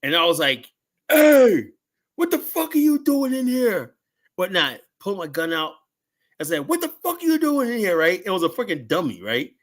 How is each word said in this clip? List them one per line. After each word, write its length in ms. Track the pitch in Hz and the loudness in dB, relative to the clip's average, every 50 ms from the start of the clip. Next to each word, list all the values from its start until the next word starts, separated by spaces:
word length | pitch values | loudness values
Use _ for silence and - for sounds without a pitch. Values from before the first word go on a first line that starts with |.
| - | -4
And 120 | 135 151 | -2 0
I 100 | 170 165 | 0 2
was 140 | 175 170 151 | 0 0 0
like, 320 | 160 139 135 120 123 - _ _ _ _ _ _ _ _ | 0 -2 -2 -4 -6 -20 _ _ _ _ _ _ _ _
Hey, 600 | 294 311 302 302 302 277 262 240 196 147 107 - - _ _ _ _ _ _ _ _ | 4 6 6 8 8 8 8 6 6 2 -2 -4 -14 _ _ _ _ _ _ _ _
what 160 | - 330 339 | -4 -4 -2
the 60 | - | -2
fuck 380 | 302 - - - 339 320 311 - | -4 -4 -4 -6 -6 -6 0 2
are 40 | 302 | 2
you 240 | 294 302 294 285 285 | 4 4 2 2 2
doing 300 | - 285 277 277 262 254 | 0 0 2 0 0 -2
in 140 | 262 262 | -2 -2
here? 480 | 247 247 254 254 240 202 170 127 120 _ _ _ _ _ _ _ _ _ | -2 0 2 2 0 0 0 -6 -8 _ _ _ _ _ _ _ _ _
Whatnot. 440 | - 180 180 190 180 156 139 123 - - _ _ _ | -6 -6 -2 0 0 0 0 -2 -8 -16 _ _ _
Pull 160 | - 202 202 | -8 -8 -8
my 120 | 190 170 | -8 -8
gun 260 | 156 139 160 165 165 165 | -10 -6 -6 -4 -4 -2
out. 200 | 160 156 156 - _ _ _ _ _ _ _ _ _ _ _ _ _ | -4 -4 -6 -8 _ _ _ _ _ _ _ _ _ _ _ _ _
I 40 | 156 | -8
said, 240 | 147 165 151 143 | -4 -4 -6 -2
What 140 | - 330 339 | -2 -4 -4
the 80 | 339 311 - _ _ | -4 -8 -10 _ _
fuck 180 | 359 339 339 | -8 -8 -4
are 40 | - | -2
you 140 | 330 320 302 | -2 0 0
doing 300 | 320 302 294 285 262 233 | 0 0 0 0 -2 -2
in 80 | 240 | -2
here? 200 | 233 214 196 175 | -2 -2 0 0
Right? 240 | 160 160 165 180 185 - | 2 2 0 0 -2 -4
It 40 | 208 | -4
was 140 | 190 185 165 | -4 -2 -2
a 60 | 165 | -2
freaking 380 | 165 - 247 196 175 147 127 | -2 -4 -6 -4 -6 -8 -4
dummy, 340 | 110 143 170 185 143 104 90 | -4 -2 -2 -2 -4 -6 -6
right? 300 | 87 104 113 123 143 127 _ _ | -8 -4 -4 -4 -4 -6 _ _